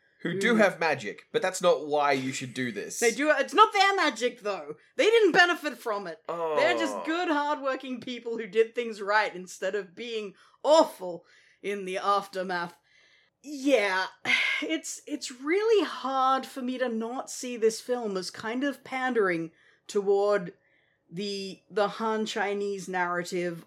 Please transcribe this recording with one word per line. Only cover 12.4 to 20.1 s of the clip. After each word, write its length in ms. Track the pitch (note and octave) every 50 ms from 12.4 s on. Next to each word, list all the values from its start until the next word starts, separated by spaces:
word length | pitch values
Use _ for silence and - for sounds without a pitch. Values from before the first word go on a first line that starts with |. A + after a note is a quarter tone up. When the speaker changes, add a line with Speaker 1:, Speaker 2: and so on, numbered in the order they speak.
| F#3 F#3+ F3+ F3 F3 F3 - _ _ _ _ _ _ _ _ _ _ _ _ _ -
Speaker 2:
Yeah, 640 | C4+ D4+ C4+ B3+ C#4+ C4+ A#3 G3+ G3+ F#3 F#3+ F#3 - - _ - - -
<sighs> 280 | - - - - -
it's, 400 | D4 - D#4+ D#4+ - - - - -
it's 260 | - D4 C#4 - -
really 540 | C4 A#3+ C4 D4 E4+ G4+ G#4+ A4+ A#4 G4+ D#4
hard 640 | B3+ - - - B3+ C4+ C4+ C4 C4 C4+ C4 B3+
for 140 | - - C4+ B3
me 160 | B3 B3+ B3
to 100 | B3+ B3
not 400 | A3+ A3 A3+ A3+ B3 C4+ - -
see 260 | - - - B3 B3
this 240 | A#3 G#3+ A3 A3 -
film 380 | - - B3 B3 A#3 G#3+ G3
as 140 | F#3 F3+ -
kind 320 | - - - A3 A#3 B3+ C#4
of 200 | C#4+ C4+ - -
pandering 680 | - C4 C4 B3+ B3+ B3+ A#3 G3+ F#3 F3 E3 E3 E3 _ _ _ _ _ _ _
toward 680 | - - G#3 G3 G3